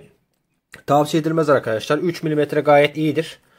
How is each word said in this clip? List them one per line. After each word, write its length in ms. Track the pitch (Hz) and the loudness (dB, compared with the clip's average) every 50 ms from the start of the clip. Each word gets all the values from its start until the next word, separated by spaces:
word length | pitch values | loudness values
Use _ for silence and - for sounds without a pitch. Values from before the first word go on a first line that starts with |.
| - - _ _ _ _ _ _ _ _ _ _ _ _ - - _ | -8 -20 _ _ _ _ _ _ _ _ _ _ _ _ -20 -10 _
tavsiye 340 | - 139 147 147 147 170 160 | 0 2 2 2 0 -2 -2
edilmez 300 | 151 160 165 165 156 147 | -2 -2 -2 0 2 2
arkadaşlar. 480 | 139 117 - 113 110 107 - - 151 151 | 2 2 0 -2 -4 -4 -2 -4 -4 -2
Üç 240 | 180 175 165 - | -2 -4 -4 -4
milimetre 380 | - 156 151 147 147 143 147 151 | -4 -4 -2 -2 -2 -2 -2 0
gayet 360 | 135 147 147 143 147 147 143 | 2 4 4 4 4 2 0
iyidir. 420 | 156 156 156 127 156 160 - - - _ _ _ | -2 -2 -2 -2 -2 -4 -6 -10 -20 _ _ _